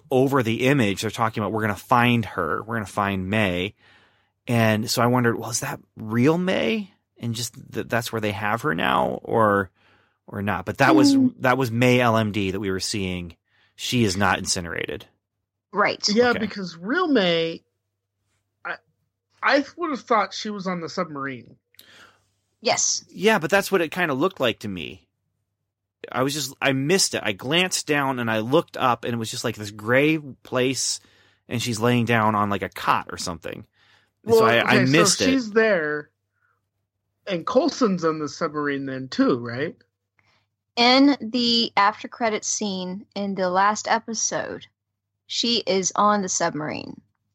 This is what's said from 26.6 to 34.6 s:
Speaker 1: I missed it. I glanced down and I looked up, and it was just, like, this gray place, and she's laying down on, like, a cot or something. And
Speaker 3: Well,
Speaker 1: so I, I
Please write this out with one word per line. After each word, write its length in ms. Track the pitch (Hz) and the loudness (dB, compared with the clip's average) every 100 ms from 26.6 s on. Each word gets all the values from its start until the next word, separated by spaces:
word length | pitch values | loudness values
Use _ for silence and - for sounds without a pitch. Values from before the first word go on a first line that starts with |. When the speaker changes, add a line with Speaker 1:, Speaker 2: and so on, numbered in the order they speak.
Speaker 1:
I 120 | 135 | 0
missed 420 | 135 143 190 - | 0 2 2 0
it. 80 | 110 | -2
I 80 | 107 | -4
glanced 540 | 95 127 165 185 - - | -4 -2 0 0 -2 -2
down 320 | 147 135 127 | 0 0 -2
and 100 | 117 | 0
I 100 | 110 | 0
looked 360 | 110 170 - - | 2 2 2 0
up, 280 | 127 117 | 0 0
and 100 | - | -2
it 20 | 117 | -4
was 140 | 110 | -6
just, 140 | 123 | -6
like, 100 | 123 107 | -6 -6
this 140 | 104 | -10
gray 480 | 107 107 127 151 160 | -8 0 2 4 0
place, 800 | 143 - - 135 127 127 - - - _ _ _ - | -6 -18 -6 -2 0 -2 -4 -6 -12 _ _ _ -8
and 140 | 117 | -6
she's 160 | 120 104 | -4 0
laying 240 | 120 123 113 | 2 2 2
down 280 | 117 107 | 2 2
on, 160 | 104 104 | 2 0
like, 120 | 101 | -2
a 60 | 95 | -6
cot 400 | - - 120 - | -4 -2 -2 -4
or 80 | 85 | -10
something. 340 | 90 82 - - - _ _ _ _ _ | -10 -10 -10 -14 -16 _ _ _ _ _
And 80 | - | 2
Speaker 3:
Well, 60 | 226 | 4
Speaker 1:
so 40 | 156 | 6
I, 100 | |
I 180 | 117 | 4